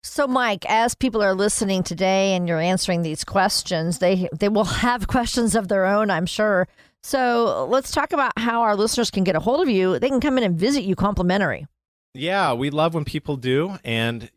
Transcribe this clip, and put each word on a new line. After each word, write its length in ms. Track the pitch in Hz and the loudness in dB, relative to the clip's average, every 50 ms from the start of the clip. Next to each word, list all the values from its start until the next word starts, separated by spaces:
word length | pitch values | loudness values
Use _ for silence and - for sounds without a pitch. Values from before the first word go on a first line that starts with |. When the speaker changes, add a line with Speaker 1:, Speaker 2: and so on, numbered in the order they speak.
Speaker 1:
So, 260 | - - - - 285 262 | -16 -8 -2 -2 0 2
Mike, 360 | 254 254 247 233 208 185 - - | 2 2 2 0 -2 -4 -2 0
as 260 | 208 220 233 247 - | 2 2 4 2 0
people 260 | _ - 254 226 226 | _ -2 -2 0 2
are 120 | 208 196 190 | 2 2 2
listening 480 | 185 202 208 - - 220 196 190 185 | 2 0 0 0 0 0 0 0 -2
today 540 | 180 - 175 160 190 190 190 190 190 196 190 | -2 -4 -2 -2 0 2 2 2 2 2 2
and 100 | 180 180 | 0 0
you're 140 | 170 170 160 | 0 0 0
answering 420 | 165 175 185 185 - - 180 170 | 0 0 0 0 0 -2 -2 -2
these 220 | 170 160 156 - - | -2 -4 -4 -6 -8
questions, 720 | - - 196 185 196 - - - - 185 160 160 170 170 - | -2 0 2 2 2 0 -2 -4 -2 -4 -2 -2 -2 -2 0
they, 300 | 185 180 190 185 180 - - 156 | 2 2 2 2 -2 -4 -4 -2
they 100 | 208 202 | -2 0
will 160 | 214 208 214 | 2 2 0
have 420 | 185 - - - 240 240 247 196 - | 0 -2 0 0 0 0 -2 -4 0
<laughs> 80 | - | 0
questions 400 | 262 233 226 - 254 233 220 175 | 0 0 0 -2 0 0 2 2
of 100 | 226 202 | 0 0
their 180 | 180 208 196 185 | 0 0 2 2
own, 240 | 190 202 208 220 208 | 2 2 2 2 2
I'm 140 | 185 160 180 | 0 -2 -2
sure. 420 | 175 - - 214 214 202 180 185 - _ _ - _ _ _ | -4 -2 0 0 2 2 2 0 -2 _ _ -20 _ _ _
So 640 | - - - 269 254 247 240 233 233 208 123 90 131 139 | -8 -4 -2 0 2 2 2 2 2 0 0 -2 -2 0
let's 200 | 226 262 269 - | 0 0 0 0
talk 220 | - 302 285 311 | -2 -2 -2 0
about 260 | - 294 269 240 - - | 0 0 0 0 -2 -2
how 220 | 226 240 233 233 | -2 -2 0 2
our 140 | 233 220 208 | 2 2 2
listeners 340 | 196 208 214 - 240 240 - | 2 0 0 0 -2 -2 -2
can 140 | - 196 190 | 0 0 0
get 100 | 185 175 | 2 0
a 40 | 156 | 0
hold 200 | 156 208 254 311 | 0 0 2 2
of 60 | 370 285 | 2 2
you. 300 | 220 185 185 185 185 135 | 2 2 2 2 2 0
They 100 | - 277 | 0 0
can 120 | 269 254 | 0 2
come 180 | 233 302 262 262 | 0 2 2 2
in 60 | 233 | 0
and 120 | 190 175 | 0 0
visit 280 | 160 185 247 285 285 180 | 0 0 0 0 0 0
you 100 | 196 185 | -2 -2
complimentary. 720 | - 190 202 202 - 185 175 185 202 196 156 110 - 147 - _ _ _ _ _ _ _ _ _ | 0 0 0 0 0 0 2 2 2 0 0 -2 -6 -10 -16 _ _ _ _ _ _ _ _ _
Speaker 2:
Yeah, 380 | 131 139 170 190 202 185 156 | -6 -4 -2 0 0 0 0
we 180 | 123 117 135 147 | 0 0 -2 -2
love 240 | 143 151 156 170 165 | 0 0 0 0 0
when 100 | 165 147 | -2 -6
people 320 | - - 151 - - 147 | -4 -6 -8 -6 -4 -6
do. 420 | 135 117 127 127 139 160 190 196 - _ | -4 -2 0 0 0 0 -2 -6 -10 _
And, 460 | 120 117 113 113 117 117 117 117 - _ | -2 -2 0 0 -2 -4 -6 -10 -14 _